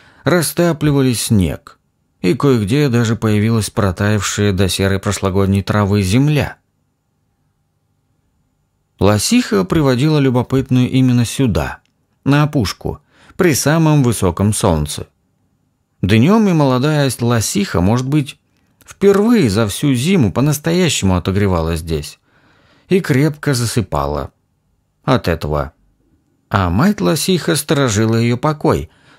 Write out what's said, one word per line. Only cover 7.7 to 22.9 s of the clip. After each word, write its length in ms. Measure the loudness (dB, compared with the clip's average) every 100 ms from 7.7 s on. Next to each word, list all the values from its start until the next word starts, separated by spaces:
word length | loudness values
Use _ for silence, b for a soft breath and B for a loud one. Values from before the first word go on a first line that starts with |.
| _ _ _ _ _ _ _ _ _ _ _ _ -2
Лосиха 640 | 2 2 2 0 2 0
приводила 560 | 0 0 2 2 2 2
Любопытную 680 | 2 0 0 -2 0 0 2
именно 360 | 2 2 2 0
сюда, 540 | 0 0 0 -4 -8 _ _ _ _
на 200 | 0 2
опушку, 560 | 2 0 -4 -4 -10 -10 b b b b
при 200 | 0 2
самом 480 | 0 2 2 2
высоком 500 | 2 0 0 0 0
солнце. 540 | 0 0 0 -2 -8 -14 _ _ _ _ _ _ _ _ _
Днём 440 | 0 2 4 4 2
и 60 |
молодая 580 | 2 2 0 0 0 -2 -2
лосиха, 600 | -2 0 -2 -4 -4 0
может 260 | 0 0 -2
быть, 320 | -2 -4 -8 _ _ _ _ -20
впервые 640 | 0 2 4 4 4 2
за 180 | 2 -2
всю 260 | -2 0 0
зиму 360 | 2 2 2
по-настоящему 840 | 2 0 0 -2 0 0 0 0 0
отогревалась 640 | 0 0 0 0 -2 -4
здесь 400 | -4 -6 -6 -16 b b b b b b
и 100 | b